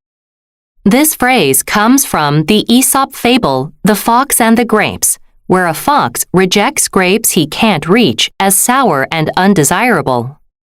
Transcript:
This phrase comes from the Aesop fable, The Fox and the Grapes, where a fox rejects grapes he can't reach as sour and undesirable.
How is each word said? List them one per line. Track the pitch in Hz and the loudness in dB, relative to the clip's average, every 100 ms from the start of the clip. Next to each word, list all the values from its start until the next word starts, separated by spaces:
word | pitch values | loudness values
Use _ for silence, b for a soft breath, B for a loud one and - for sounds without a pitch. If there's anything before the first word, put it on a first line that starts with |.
| _ _ _ _ _ _ _ _ 202 | _ _ _ _ _ _ _ _ 0
This | 233 302 | 2 0
phrase | - 247 254 143 135 | 0 0 2 2 0
comes | - 214 214 269 - | -2 0 2 2 0
from | 180 151 147 156 | -2 0 0 2
the | 214 - | 0 2
Aesop | 240 262 269 269 | 0 2 -2 -4
fable, | - 240 247 180 131 139 - | -4 0 0 0 -2 -4 -4
The | 190 208 | -2 0
Fox | - 240 269 - | 2 0 0 0
and | 226 226 | 2 2
the | 233 | 2
Grapes, | 214 160 90 - - - _ _ | 0 0 -4 -6 -6 -12 _ _
where | 185 180 | 0 0
a | |
fox | 151 - 285 135 120 - | -2 0 0 0 -4 -4
rejects | 175 185 208 220 - - | 0 2 2 0 -2 -2
grapes | 196 180 214 233 | 0 2 0 0
he | - 143 | -2 -2
can't | - 226 170 160 | 0 0 0 0
reach | 220 196 110 - - | 2 2 0 -6 -2
as | 196 196 | -2 0
sour | - 254 247 143 131 | 0 0 2 0 -2
and | 160 156 - | -2 -2 0
undesirable. | 190 190 143 180 247 190 139 123 120 143 _ _ _ | 2 2 2 0 0 0 0 -2 -4 -12 _ _ _